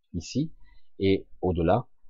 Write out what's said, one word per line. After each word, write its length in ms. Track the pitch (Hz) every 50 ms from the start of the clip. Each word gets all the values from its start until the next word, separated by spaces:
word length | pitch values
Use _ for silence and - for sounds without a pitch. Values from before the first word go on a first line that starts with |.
| _ _ -
ici 380 | 87 - - - 127 160 160 - - - - - - - - - -
et 280 | 98 98 95 - - - - -
au-delà. 460 | - 92 85 85 82 82 98 120 - - - - - -